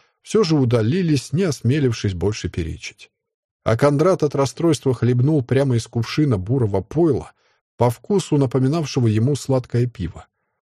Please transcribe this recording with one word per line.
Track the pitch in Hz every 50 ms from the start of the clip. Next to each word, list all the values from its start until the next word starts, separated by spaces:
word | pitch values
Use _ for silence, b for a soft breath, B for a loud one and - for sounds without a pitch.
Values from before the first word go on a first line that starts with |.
| b b b b
все | b - - 220 214
же | 160 160
удалились, | 147 131 117 120 117 107 110 147 196 185 165 151 131 - - -
не | 165 202
осмелившись | 175 139 - - 117 135 156 139 127 113 - - 104 92
больше | 85 87 101 104 - - 90
перечить. | - - 85 80 82 - - - - _ - - _ _ _ _ _ _ _ _ _ _ _
А | - 113 113
Кондрат | 147 147 147 139 156 185 185 - 156
от | 147 -
расстройства | 147 139 131 - - 160 170 151 - - 135 127
хлебнул | - - 120 123 123 123 147 160 147 120
прямо | - 123 131 143 135 123
из | 113 - -
кувшина | - 120 113 - - - 151 143 120 95
бурого | 92 95 127 139 123 101 98 98
пойла, | 92 - - 151 175 160 127 92 - - - _ _ _ _ _ _ _ _ _
по | 117 123
вкусу | 120 - - - 208 190 - - 156 143
напоминавшего | 139 123 - 135 127 131 151 170 156 - - 139 120 113
ему | 107 110 113 139 147
сладкое | - - - 131 131 120 - - 120 123
пиво. | 123 - - 90 80 - - - _ _ _ _ _ _ _ _ _